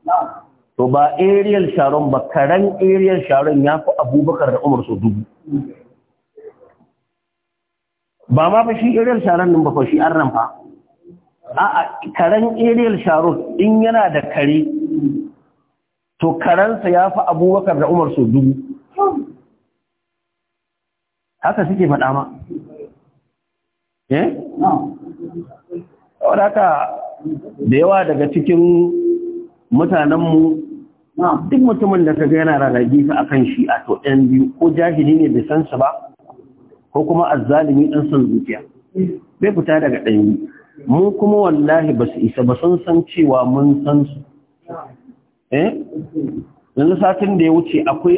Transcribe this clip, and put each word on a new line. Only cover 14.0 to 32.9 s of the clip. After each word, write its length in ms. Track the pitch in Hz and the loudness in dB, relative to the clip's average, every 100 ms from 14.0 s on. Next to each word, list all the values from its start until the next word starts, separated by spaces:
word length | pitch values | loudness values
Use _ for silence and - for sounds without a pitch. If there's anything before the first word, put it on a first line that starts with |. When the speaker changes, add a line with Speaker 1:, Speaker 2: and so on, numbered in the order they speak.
| 190 | 0
Speaker 2:
da 100 | 151 - | -2 -4
kare, 320 | - 143 156 151 - - 151 143 - - - _ _ _ _ _ _ _ _ | -2 0 2 0 -4 -6 -4 -4 -4 -8 -16 _ _ _ _ _ _ _ _
to, 180 | 165 - | -4 -2
karensa 480 | 160 175 208 220 190 | 0 2 0 -2 0
ya 200 | 175 185 | 2 2
fi 100 | - - | 0 -2
Abubakar 500 | 160 180 190 190 151 | 0 2 2 0 0
da 60 | 147 | 0
Umar 220 | 170 143 | 0 0
so 100 | 131 | 0
dubu. 300 | 113 127 135 135 - - _ 370 392 294 - - _ _ _ _ _ _ _ _ _ _ _ _ _ _ _ _ _ _ _ _ | 2 2 2 0 -6 -18 _ -4 -2 -2 -8 -16 _ _ _ _ _ _ _ _ _ _ _ _ _ _ _ _ _ _ _ _
Haka 240 | 165 - 170 | -4 -2 -2
suke 160 | 190 175 | 0 2
faɗa 260 | 143 131 | 2 0
ma. 100 | 139 135 - - - - 151 143 _ _ _ _ _ _ _ _ _ _ _ _ | -2 -6 -12 -16 -16 -16 -20 -20 _ _ _ _ _ _ _ _ _ _ _ _
Eh? 160 | 135 254 - - - | -2 -2 -6 -12 -4
Speaker 1:
Na'am. 380 | 180 156 143 - - - - 170 - - _ 175 - _ _ _ | -2 -2 -4 -12 -18 -18 -16 -14 -16 -20 _ -16 -16 _ _ _
Speaker 2:
Saboda 220 | - 202 202 | 0 2 2
haka, 180 | 208 190 147 113 - - - 151 151 - - 113 | 2 0 0 -4 -8 -14 -12 -10 -10 -12 -6 0
da 80 | 131 | 2
yawa 280 | 170 190 | 4 2
daga 240 | 170 139 147 | 0 -2 -2
cikin 280 | 165 143 170 175 175 175 - - - - - - _ _ | -2 2 4 4 4 2 0 -2 -2 -6 -12 -16 _ _
mutanenmu, 880 | 123 170 175 147 160 165 160 160 156 - - - _ _ - | 0 2 2 2 0 2 2 2 0 -6 -16 -20 _ _ -4
Speaker 1:
Na'am. 300 | 180 - - | -2 -2 0
Speaker 2:
duk 100 | 269 | 2
mutumin 440 | 254 208 202 190 | 2 2 0 2
da 100 | 160 156 | 2 2
ka 80 | 151 | 2
ga 100 | 160 | 2
yana 160 | 160 143 | 2 2
rarrage 460 | 139 123 120 | 0 0 2